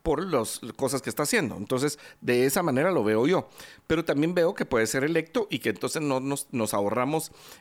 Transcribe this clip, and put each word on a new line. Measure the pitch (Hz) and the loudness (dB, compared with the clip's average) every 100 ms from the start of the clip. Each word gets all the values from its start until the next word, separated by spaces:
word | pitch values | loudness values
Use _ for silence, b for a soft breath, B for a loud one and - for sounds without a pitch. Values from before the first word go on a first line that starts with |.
por | - 143 | -2 0
las | 190 139 107 - 117 - | 0 0 0 -4 -10 -4
cosas | 135 135 | -2 -2
que | 123 | -4
está | 110 | -4
haciendo. | 147 233 127 90 | 0 0 0 -4
Entonces, | 101 127 147 - B B | -4 0 0 -4 B B
de | 123 123 131 | 0 4 4
esa | 196 | 2
manera | 170 127 180 | 2 2 2
lo | 165 | 2
veo | 104 110 143 | 2 2 2
yo. | 175 - B B B - | 2 -2 B B B -2
Pero | 160 | -2
también | 165 143 160 | 0 0 2
veo | 180 165 | 2 2
que | 202 - | 0 0
puede | 117 110 | 2 2
ser | 135 | 0
electo | 147 165 160 254 214 | 0 0 -2 -2 -2
y | 165 | -2
que | - | -2
entonces | - 127 165 | -2 -4 -2
no | 147 131 | -2 -2
nos, | 135 139 - | -2 -4 -4
nos | 123 107 | -2 0
ahorramos | 104 101 113 127 156 - B B B | 0 0 0 0 -2 -4 B B B